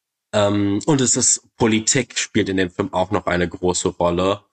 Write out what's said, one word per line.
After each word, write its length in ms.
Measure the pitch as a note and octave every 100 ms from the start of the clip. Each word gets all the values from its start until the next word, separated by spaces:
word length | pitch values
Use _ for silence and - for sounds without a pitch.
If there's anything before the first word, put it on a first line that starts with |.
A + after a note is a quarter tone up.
| _ _ _
ähm, 460 | G#2+ G2+ G#2 G2+ G2+
und 160 | - C#3+
es 160 | B2 B2+
ist, 400 | A#2+ - - -
Politik 600 | A#2 A2 A2 C3+ A#2 -
spielt 320 | - A2 F#2+
in 80 | F#2+
dem 120 | F#2
Film 220 | - F#2+
auch 200 | F#2 F#2
noch 120 | G2
eine 240 | E2+ F2 F2
große 400 | F#2+ F2+ F2+ F#2
Rolle. 540 | - F2 F2 F#2 G2+ _